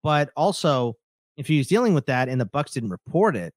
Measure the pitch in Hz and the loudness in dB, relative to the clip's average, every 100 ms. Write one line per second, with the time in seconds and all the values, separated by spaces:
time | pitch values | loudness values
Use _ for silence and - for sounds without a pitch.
0 | 151 147 147 - 175 - 170 131 120 113 | 2 0 0 0 -2 0 0 2 0 -6
1 | _ _ _ - 147 156 131 202 247 160 | _ _ _ -14 0 0 2 2 4 2
2 | - 127 127 127 110 143 147 135 113 87 | 2 0 0 0 -2 -4 -4 -6 -6 -8
3 | - 165 214 120 85 | -4 2 2 0 -8